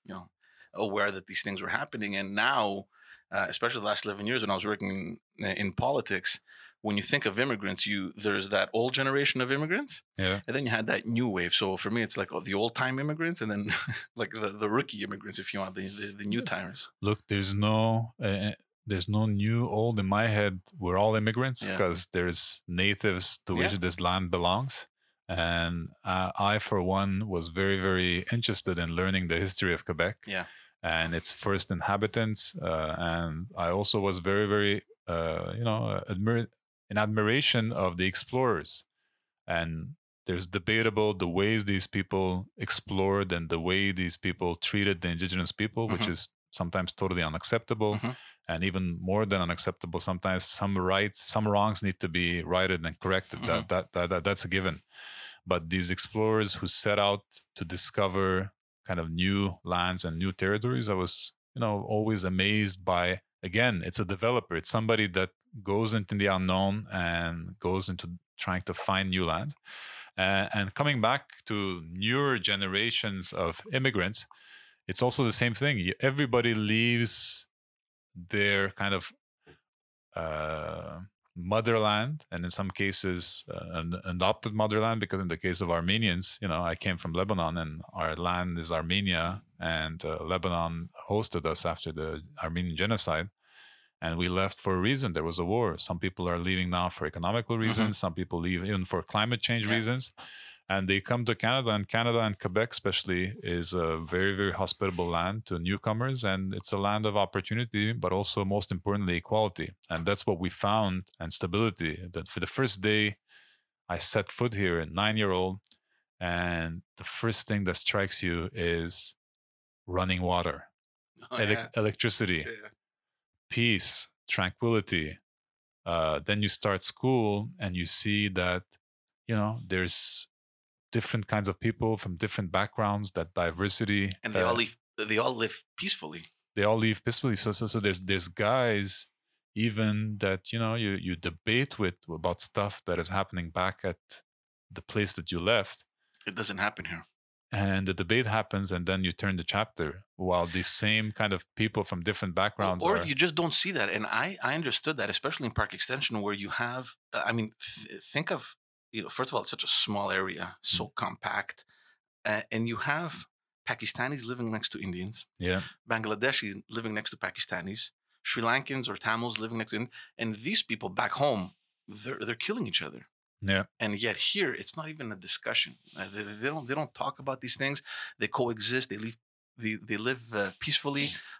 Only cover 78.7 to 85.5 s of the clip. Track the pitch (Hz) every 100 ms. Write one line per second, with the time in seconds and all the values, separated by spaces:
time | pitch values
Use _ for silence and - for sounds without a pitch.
78.7 | - 101 98 - - _ _ - - _
79.7 | _ _ _ _ 87 82 78 78 78 78
80.7 | 80 78 78 98 _ _ - 90 110 113
81.7 | 113 107 104 120 151 - 87 87 - 98
82.7 | - 98 92 95 90 85 - - 82 85
83.7 | 85 82 90 95 87 92 - 113 107 107
84.7 | 107 113 110 101 95 92 82 92